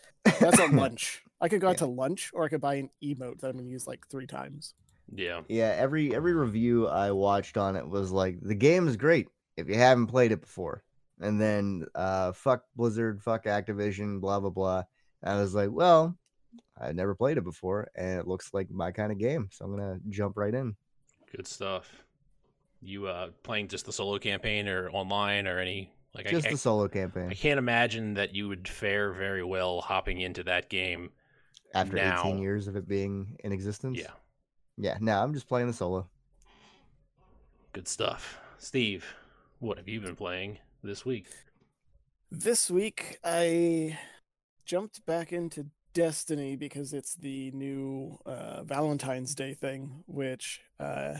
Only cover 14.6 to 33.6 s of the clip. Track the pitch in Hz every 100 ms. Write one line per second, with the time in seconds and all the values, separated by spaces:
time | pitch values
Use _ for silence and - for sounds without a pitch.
14.6 | 95 92 90 _ _ _ 92 101 101 101
15.6 | 101 131 180 160 165 175 _ _ _ -
16.6 | _ - 60 82 98 95 131 156 87 80
17.6 | 92 101 - - 92 90 85 92 - 98
18.6 | 95 90 87 92 107 101 113 156 101 -
19.6 | 95 101 101 92 107 101 101 101 104 123
20.6 | 127 101 _ _ _ _ _ - - -
21.6 | 98 92 - - _ _ _ _ _ _
22.6 | _ _ 95 98 98 87 87 - - 107
23.6 | 101 95 - - 101 101 110 98 110 104
24.6 | 101 92 92 95 95 101 101 101 98 90
25.6 | 92 98 95 _ _ - 202 170 143 131
26.6 | 123 107 101 98 92 90 90 98 147 143
27.6 | 123 117 120 113 107 101 101 95 104 95
28.6 | 95 - 107 101 101 92 98 98 90 92
29.6 | 90 87 - 95 - 90 90 90 87 90
30.6 | - 95 92 85 87 _ _ _ _ -
31.6 | _ 95 95 98 95 90 90 98 98 104
32.6 | 101 101 87 98 98 98 98 - 104 98